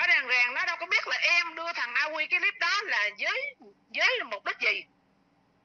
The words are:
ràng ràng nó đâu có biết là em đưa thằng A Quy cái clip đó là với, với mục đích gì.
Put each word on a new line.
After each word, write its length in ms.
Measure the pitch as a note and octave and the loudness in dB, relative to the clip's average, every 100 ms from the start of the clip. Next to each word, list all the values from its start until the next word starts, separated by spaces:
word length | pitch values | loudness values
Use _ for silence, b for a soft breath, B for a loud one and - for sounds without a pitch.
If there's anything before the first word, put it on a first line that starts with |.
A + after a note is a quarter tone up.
| F4 | 4
ràng 200 | D#4+ C4 | 4 4
ràng 260 | B3 B3 | 2 2
nó 120 | C#4 F4+ | 0 -2
đâu 100 | E4+ | -4
có 60 | E4+ | 0
biết 220 | G#4 - | 0 0
là 100 | - | 0
em 340 | D4+ F4 E4+ E4 | 2 2 2 -4
đưa 180 | E4+ E4 | -6 -4
thằng 180 | A#3+ | -4
A 120 | B3 D4+ | -2 -2
Quy 220 | D#4 D#4 | -2 -2
cái 120 | F4+ | 0
clip 140 | F#4+ - | 0 0
đó 220 | E4+ G4 G4+ | 0 0 0
là 240 | A#3+ G#3 G3+ | 0 0 -2
với, 360 | C#4+ A4 C#5+ C5 G#3 - _ A#3+ | -4 -2 -6 -12 -20 -20 _ 0
với 220 | F#4 B4+ D4 | 2 2 -2
mục 140 | G3+ D#4+ | -6 -6
đích 100 | - | -4
gì. 240 | A#3 G3 - _ _ _ _ _ _ _ | -2 -2 -6 _ _ _ _ _ _ _